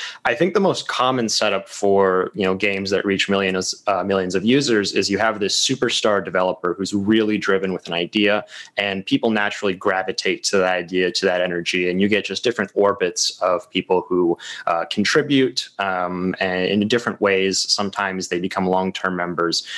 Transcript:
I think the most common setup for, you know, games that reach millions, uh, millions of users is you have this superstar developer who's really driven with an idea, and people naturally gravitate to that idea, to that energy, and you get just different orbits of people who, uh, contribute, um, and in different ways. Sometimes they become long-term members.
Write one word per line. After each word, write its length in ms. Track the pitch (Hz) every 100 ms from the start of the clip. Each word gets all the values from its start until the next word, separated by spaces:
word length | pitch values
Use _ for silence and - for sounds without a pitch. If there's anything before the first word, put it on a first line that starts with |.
| - -
I 120 | 127 120
think 180 | 180
the 80 | 214
most 260 | 190 - -
common 400 | - 127 131 113
setup 400 | - 107 98 -
for, 640 | - 101 98 95 92 90
you 100 | -
know, 120 | 95 95
games 360 | 104 98 98
that 120 | 98
reach 240 | 101 95 -
millions, 560 | 98 98 95 92 - -
uh, 180 | 95 92
millions 300 | 98 90 92
of 100 | 107
users 480 | 135 127 107 95
is 160 | - 95
you 80 | 98
have 240 | 113 107
this 180 | 98 -
superstar 640 | - 131 120 - 110 101
developer 520 | 90 90 92 87 87 87
who's 180 | 95
really 440 | 101 98 110 110 107
driven 360 | 90 95 95
with 140 | 90 -
an 60 |
idea, 520 | 85 87 110 101 104 - - - -
and 280 | 101 98 -
people 260 | 135 117
naturally 420 | 110 104 - 101
gravitate 720 | 92 101 92 95 92 98 87 -
to 120 | 98
that 180 | 92 90
idea, 340 | 85 92 90
to 140 | - 95
that 160 | 90
energy, 480 | 90 87 87 92 90
and 100 | 92
you 80 | 101
get 160 | 104
just 220 | - 95 123
different 260 | 113 98
orbits 640 | - 101 98 90 - - -
of 280 | 92 87 -
people 360 | 92 - 92 -
who, 300 | 90 87 85 - - -
uh, 200 | 82 87
contribute, 800 | - 101 156 139 139 131 - - -
um, 560 | 98 92 90 90 92 87
and 300 | 92 90 92
in 180 | 101 104
different 320 | 120 117 -
ways. 400 | 101 95 95 95
Sometimes 680 | - - 101 98 98 92 -
they 100 | 87
become 260 | 95 98 92
long-term 520 | 92 92 - 92 90
members. 500 | 87 85 85 80 -